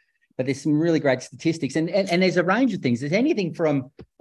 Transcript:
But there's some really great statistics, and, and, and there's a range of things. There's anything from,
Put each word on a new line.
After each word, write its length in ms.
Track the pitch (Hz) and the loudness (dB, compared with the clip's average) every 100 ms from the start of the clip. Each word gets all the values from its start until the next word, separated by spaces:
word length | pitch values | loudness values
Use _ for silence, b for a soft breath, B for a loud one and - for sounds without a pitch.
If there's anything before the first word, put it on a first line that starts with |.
| _ _ _ - | _ _ _ -6
But 100 | 131 | -4
there's 160 | 131 | -2
some 160 | 160 147 | 0 2
really 220 | 170 156 | 2 2
great 220 | 135 127 | 2 0
statistics, 540 | - 123 160 165 135 160 | -4 -6 -4 -2 -2 -2
and, 140 | 165 | 0
and, 200 | 196 196 | 0 0
and 120 | 175 | 2
there's 160 | 185 165 | 2 2
a 60 | |
range 280 | 170 214 262 | 2 2 2
of 80 | 190 | 0
things. 200 | 131 113 | 0 -2
There's 120 | 143 | 0
anything 400 | 190 285 220 175 | 0 0 0 -2
from, 380 | 156 156 143 135 - - - | 0 0 0 -4 -12 -20 -20